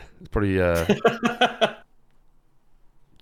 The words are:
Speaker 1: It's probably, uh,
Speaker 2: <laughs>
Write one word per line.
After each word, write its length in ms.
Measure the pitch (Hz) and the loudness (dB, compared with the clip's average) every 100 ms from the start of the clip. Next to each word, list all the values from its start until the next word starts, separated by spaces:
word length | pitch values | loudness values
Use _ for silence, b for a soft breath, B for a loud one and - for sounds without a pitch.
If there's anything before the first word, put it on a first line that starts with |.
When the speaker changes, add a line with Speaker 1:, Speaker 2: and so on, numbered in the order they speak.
| - - | -10 -20
Speaker 1:
It's 80 | - | -6
probably, 320 | 113 101 95 | -2 0 2
uh, 240 | 87 85 82 | 2 2 0
Speaker 2:
<laughs> 880 | 202 - - 240 - 233 - 214 - - _ _ _ _ _ _ _ _ - - _ _ - | 0 0 0 -4 0 -2 0 -2 -2 -20 _ _ _ _ _ _ _ _ -20 -20 _ _ -14